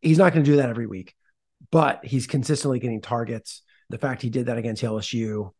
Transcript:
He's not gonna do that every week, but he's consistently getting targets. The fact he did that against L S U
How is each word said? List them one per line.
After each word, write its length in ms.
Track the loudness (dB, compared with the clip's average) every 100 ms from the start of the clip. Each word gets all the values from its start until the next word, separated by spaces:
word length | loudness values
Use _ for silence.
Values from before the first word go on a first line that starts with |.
He's 160 | 6 6
not 160 | 8
gonna 100 | 6
do 140 | 6 4
that 120 | 4
every 180 | -2 -6
week, 260 | -8 -14 _ _ _ _ _ 0
but 320 | 2 2 0
he's 220 | -4 -4 -2
consistently 540 | -4 -2 -2 0 -2
getting 220 | -2 -6
targets. 600 | -4 -4 -4 -8 -10 -20 _ _ _
The 100 | -6
fact 240 | -6 -4
he 80 | -4
did 160 | -4 -4
that 100 | -4
against 260 | -4 -6
L 140 | -4 -6
S 160 | -6
U 400 | -4 -4 -6 -8 _